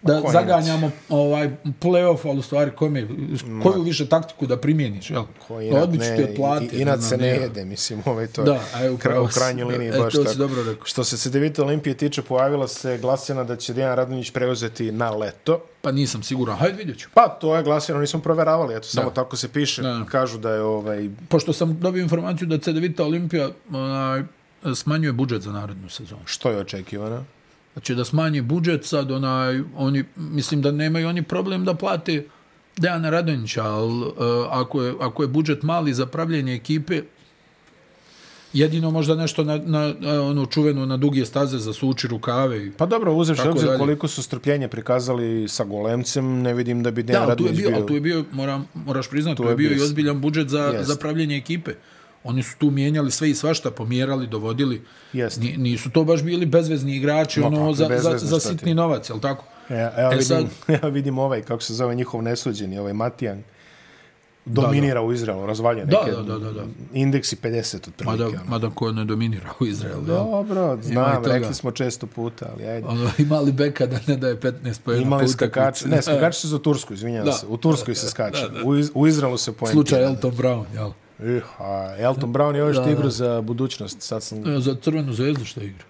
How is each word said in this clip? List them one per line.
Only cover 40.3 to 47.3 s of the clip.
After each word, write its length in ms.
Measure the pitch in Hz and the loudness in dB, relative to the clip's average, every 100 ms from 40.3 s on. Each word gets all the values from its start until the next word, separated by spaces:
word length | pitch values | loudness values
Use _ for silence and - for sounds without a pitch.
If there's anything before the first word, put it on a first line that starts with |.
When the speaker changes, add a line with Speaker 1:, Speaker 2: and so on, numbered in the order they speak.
| 143 131 | 0 0
Speaker 1:
čuveno 400 | - 151 139 131 | 2 2 2 -2
na 120 | 131 | 2
duge 280 | 143 135 113 | 2 2 0
staze 320 | 139 139 131 | 0 0 0
za 160 | 110 | -4
suči 340 | 107 135 131 123 | -2 -2 0 -2
rukave 500 | 113 117 120 135 113 | -4 -2 0 0 -2
i 120 | 101 | -6
Speaker 2:
Pa 140 | - 175 | -2 0
dobro, 280 | 226 202 | 2 2
uzevši 260 | 160 165 143 | 2 2 2
Speaker 1:
tako 120 | 139 | 2
Speaker 2:
obzir 160 | 165 151 | 4 2
Speaker 1:
dalje. 120 | 131 | 2
Speaker 2:
koliko 280 | 143 147 156 | 2 2 -2
su 160 | - | -4
strpljenje 440 | 123 131 139 143 127 | -6 -4 0 0 0
prikazali 800 | 110 110 127 123 123 117 113 107 | -6 0 0 0 -2 0 -2 -2
sa 160 | - | -4
Golemcem, 800 | 104 104 107 120 123 139 131 127 | -4 -2 -2 -2 -2 -2 0 0
ne 120 | 123 | 0
vidim 300 | 120 120 120 | 0 0 0
da 80 | 120 | 0
bi 120 | 113 | 0
Dejan 180 | 117 120 | 2 4
Speaker 1:
Da, 60 | |
ali 100 | 120 | 4